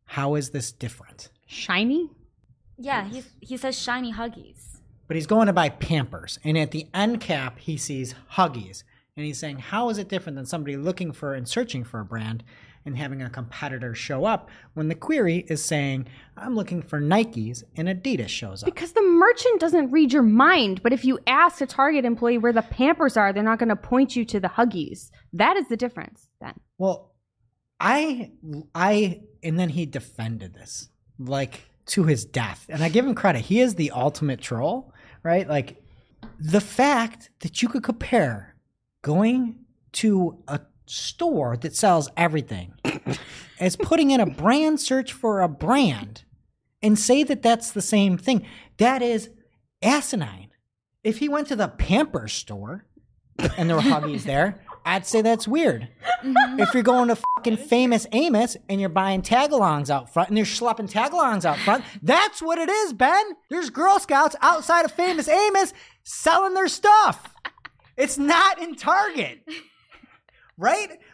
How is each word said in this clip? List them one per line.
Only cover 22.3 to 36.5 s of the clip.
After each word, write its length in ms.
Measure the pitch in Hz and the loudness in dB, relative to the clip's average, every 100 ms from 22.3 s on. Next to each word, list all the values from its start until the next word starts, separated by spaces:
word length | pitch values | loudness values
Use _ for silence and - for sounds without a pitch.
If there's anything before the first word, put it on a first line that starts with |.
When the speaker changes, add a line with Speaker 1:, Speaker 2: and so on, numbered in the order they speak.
| 240 | 2
Speaker 2:
where 120 | 233 | 2
the 100 | 226 | 2
Pampers 540 | 220 - 269 330 285 220 | 0 2 2 4 2 4
are, 160 | 202 | 2
they're 100 | 196 | 2
not 160 | 214 226 | 0 2
gonna 180 | 233 202 | 0 -2
point 400 | - 254 269 247 | 0 2 2 0
you 80 | 226 | -2
to 140 | 202 | -2
the 80 | 180 | -2
Huggies. 600 | - 240 190 - - - _ _ | 0 0 0 -8 -10 -18 _ _
That 240 | 170 240 392 | 2 2 2
is 140 | 277 | -2
the 80 | 226 | -4
difference, 500 | 247 - - - _ _ | -6 -8 -16 -20 _ _
then. 140 | - - _ - | -20 -20 _ -4
Speaker 1:
Well, 360 | 190 175 - _ _ _ _ _ _ - | -2 -2 -8 _ _ _ _ _ _ -2
I, 520 | 190 277 311 247 220 - 156 147 - | 0 2 0 -4 -10 -16 -14 -14 -10
I, 480 | 165 190 214 202 170 - _ | -2 2 2 0 -2 -14 _
and 160 | 165 165 | -4 -2
then 120 | 180 | -2
he 160 | 147 151 | -2 -6
defended 680 | 127 - - 113 113 92 | -8 -12 -8 -8 -8 -12
this, 360 | - - - - _ _ - | -18 -18 -16 -18 _ _ -14
like, 520 | 127 139 135 - - _ - | -6 -4 -4 -10 -20 _ -4
to 160 | - 160 | 0 2
his 200 | 127 - | 2 -2
death. 400 | 131 110 - - | -6 -6 -8 -8
And 160 | 151 | -4
I 60 | 165 | 0
give 160 | 208 262 | 2 0
him 80 | 226 | 0
credit. 280 | 196 131 - | 0 0 0
He 140 | 214 | 2
is 140 | 254 175 | 2 0
the 160 | 147 | -4
ultimate 500 | - 139 - 147 127 | -2 -2 -2 -4 -4
troll, 500 | - 117 147 247 - - - - | -6 -4 -2 -4 -10 -20 -20 -8
right? 240 | 165 175 180 | -2 0 0
Like, 360 | 147 120 - _ - _ _ - - | -2 -4 -10 _ -20 _ _ -20 -10
the 220 | 151 | 0